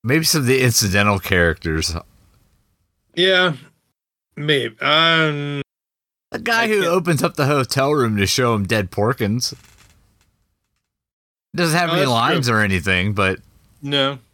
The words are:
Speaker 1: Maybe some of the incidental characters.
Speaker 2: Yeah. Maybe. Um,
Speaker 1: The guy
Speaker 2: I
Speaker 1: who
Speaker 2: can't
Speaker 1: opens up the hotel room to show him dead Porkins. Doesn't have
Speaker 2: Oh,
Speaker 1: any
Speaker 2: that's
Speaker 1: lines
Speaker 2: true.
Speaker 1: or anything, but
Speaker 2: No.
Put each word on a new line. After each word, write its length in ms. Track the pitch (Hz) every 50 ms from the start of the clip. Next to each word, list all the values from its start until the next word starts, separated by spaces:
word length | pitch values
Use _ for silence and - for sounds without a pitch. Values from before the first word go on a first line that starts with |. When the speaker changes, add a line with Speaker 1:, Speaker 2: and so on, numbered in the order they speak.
Speaker 1:
Maybe 220 | - 113 139 160 160
some 180 | - - 156
of 40 | 131
the 160 | 120 135 131
incidental 560 | 127 123 113 - 113 98 90 101 101 104 101 92
characters. 760 | - - 98 90 85 85 78 - - 85 78 80 80 - 82 80 - _ _ _ _ _ _ _ _ _ _ _ _ _ _ _ _ _ _ _ _ _ _
Speaker 2:
Yeah. 400 | 170 180 190 190 180 185 180 143 123 - - _ _ _ _ _ _ _ _ _ _ _ _ _
Maybe. 380 | - 147 151 151 135 120 117 110 _
Um, 840 | 139 139 151 160 165 165 165 160 160 156 147 143 143 143 143 143 139 _ _ _ _ _ _ _ _ _ _ _ _ _
Speaker 1:
The 80 | - 220
guy 240 | 226 233 226 226 233
Speaker 2:
I 40 | 220
Speaker 1:
who 140 | 214 202
Speaker 2:
can't 40 | 185 170
Speaker 1:
opens 300 | 175 185 170 175 165 131
up 140 | - 170 -
the 100 | - 143
hotel 460 | 131 147 143 127 - - 135 135 143
room 240 | 151 147 123 113 107
to 100 | 101 98
show 280 | 92 - - 127 120 113
him 120 | 104 98
dead 240 | 90 117 110 98 92
Porkins. 640 | - 101 104 117 131 - 120 101 110 123 - - - - - - _ _ - _ _ _ _ _ _ _ _ _ _ _ _ _ _ _ _ _ _ _ _ _ _ _ _ _ _ _ _ _ _ _ _ _ -
Doesn't 220 | 156 175 165 156 175
have 120 | 175 165
Speaker 2:
Oh, 40 | 170
Speaker 1:
any 60 | -
Speaker 2:
that's 80 | 190 131
Speaker 1:
lines 360 | 120 117 117 - - 165 127 123
Speaker 2:
true. 80 | 113
Speaker 1:
or 40 | 107
anything, 500 | 107 101 95 90 76 98 92 90 90 104
but 280 | 101 104 98 95 92 - _ _ _ _ _ _ _ _
Speaker 2:
No. 360 | 147 143 143 143 135 139 139 123 _ _